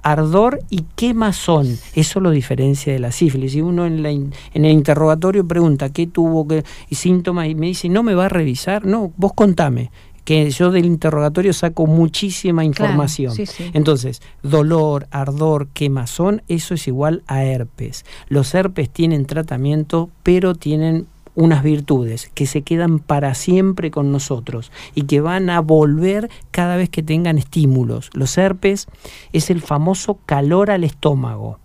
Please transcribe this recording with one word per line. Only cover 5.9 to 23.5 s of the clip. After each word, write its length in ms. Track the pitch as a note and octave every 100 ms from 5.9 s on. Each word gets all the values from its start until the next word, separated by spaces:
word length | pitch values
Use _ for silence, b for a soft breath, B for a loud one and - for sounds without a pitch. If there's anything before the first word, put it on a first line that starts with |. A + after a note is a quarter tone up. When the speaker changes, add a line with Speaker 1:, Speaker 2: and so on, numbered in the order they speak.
Speaker 1:
qué 140 | C#3 E3+
tuvo, 400 | E3+ E3 D#3+ D3+
qué, 160 | D#3 D3 B B
y 60 | C3+
síntomas, 520 | F3+ F3+ F3 F3+ D#3
y 80 | D#3
me 120 | E3
dice, 220 | F3+ F3+
"¿No 140 | G3
me 100 | A#3 F3+
va 100 | F#3+
a 40 |
revisar?". 560 | F#3 D3+ B2 - G3+ G3
No, 260 | A3 F#3+ E3+
vos 160 | G3
contame, 580 | - G#3 E3+ D3 A#2+ B2 b b b
que 260 | - D#3 D3+
yo 220 | C3 F3+
del 120 | F#3
interrogatorio 680 | E3+ D#3+ D#3+ D3+ D3 D#3+ F#3+
saco 340 | F3 E3+ E3 D#3+
muchísima 760 | D#3+ E3 - G3+ F3 F#3 E3
Speaker 2:
Claro, 40 | D#3+ C#3 C#3+
Speaker 1:
información. 420 | C#3+ C#3 - C3
Speaker 2:
sí, 120 | A2+ G3+
sí. 260 | - F3
Speaker 1:
Entonces, 500 | D#3+ D3+ C#3 B2+ A#2+ b b
dolor, 640 | C#3+ D3+ D#3+ E3 D3+ C#3+ C3+
ardor, 600 | C#3+ C#3 C#3+ D#3 D3+ C#3+
quemazón, 720 | - D3 C3+ B2 - F3+ G#3 -
eso 240 | E3+ -
es 120 | E3+ -
igual 340 | C3 D3+ E3+ -
a 180 | C3+ C3+
herpes. 580 | C3 A#2 - A#2 - - B -
Los 260 | C#3 C3
herpes 360 | F3+ F#3+ F#3 C3+
tienen 360 | - E3 D3+ C3+
tratamiento, 840 | D3+ D#3+ B2+ C#3 D3+ D3+ E3 E3+ -
pero 300 | - F3+ F#3
tienen 540 | E3+ D3 D3+ D#3+ D#3+ D#3+ - -
unas 300 | - E3 D3+
virtudes 680 | D3 D3+ C#3+ C3+ A#2 A#2 -
que 120 | - C#3
se 180 | D3+
quedan 360 | C#3 E3 E3+ D#3+
para 360 | - D3 C#3+ C3
siempre 540 | -